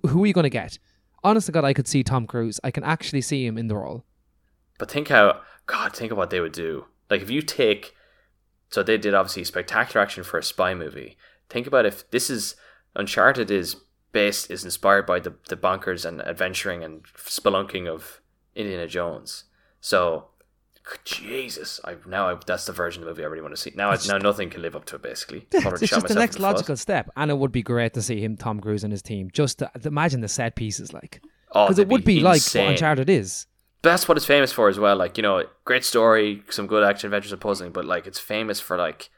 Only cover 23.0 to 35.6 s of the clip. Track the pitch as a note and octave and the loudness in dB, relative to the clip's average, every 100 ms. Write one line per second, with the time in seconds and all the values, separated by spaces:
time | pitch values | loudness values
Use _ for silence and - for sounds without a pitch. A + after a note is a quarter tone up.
23 | E2 D#2+ D2+ D#2+ D#2 D2 - - G2+ F#2+ | -12 -10 -8 -8 -12 -10 -10 -4 -2 0
24 | G2+ G2 G2+ G2+ F2+ F2 E2+ D2+ - D2 | 0 0 2 0 -4 -6 -10 -10 -14 -14
25 | - A#1+ - E2 - F#4+ A3+ F3+ A3 - | -12 -12 -12 -12 -2 0 0 0 0 0
26 | F#3 G#3+ A#3 - G3 G3 F3+ C3+ - F3 | 0 2 0 0 0 0 -2 -6 -2 -4
27 | - - D3+ C#3+ C3+ A#2+ A2 A#2+ A2+ B2 | -4 -4 -2 0 -2 -2 -2 0 0 -2
28 | A2+ A2 A2 G#2+ A#2 G#2+ G#2 G#2 G#2 G2+ | -4 -4 -4 -6 -6 -6 -4 -4 -2 -6
29 | - G#2 F#2+ - C#3+ - - B2 D3 C#3+ | -8 -8 -6 0 0 0 -8 -8 -6 0
30 | E3 C3+ A2 - A#2 - A2 G2 - - | 0 0 -4 -4 -4 -4 -6 -6 -10 -16
31 | - - - _ _ G3+ G3+ F#3+ G3 B3 | -18 -20 -20 _ _ 4 6 6 6 4
32 | G#3 F3+ F3 E3 - A2+ G2 F#2+ D#3 C#3 | 6 6 8 6 4 2 2 4 2 2
33 | C3+ E3+ F#2+ - - _ _ _ D#3+ F3 | 4 2 0 -8 -12 _ _ _ 4 4
34 | - D3+ - C#3+ C3+ - G#2 F#2+ G#2 G2 | 4 2 6 6 6 6 4 6 4 4
35 | F2 - G#2+ F#2 - _ | 2 0 2 2 0 _